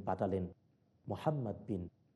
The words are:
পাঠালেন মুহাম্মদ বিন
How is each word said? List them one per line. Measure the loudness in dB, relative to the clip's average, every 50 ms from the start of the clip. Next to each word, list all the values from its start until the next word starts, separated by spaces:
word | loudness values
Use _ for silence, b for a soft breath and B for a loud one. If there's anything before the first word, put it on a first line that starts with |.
| 0
পাঠালেন | 0 2 2 2 2 2 2 0 -2 -6 _ _ _ _ _ _ _ _ _ -6 -4
মুহাম্মদ | -4 0 2 2 2 2 0 -2 -4 -4 -4 -2
বিন | -2 -2 -2 -4 _ _ _ _ _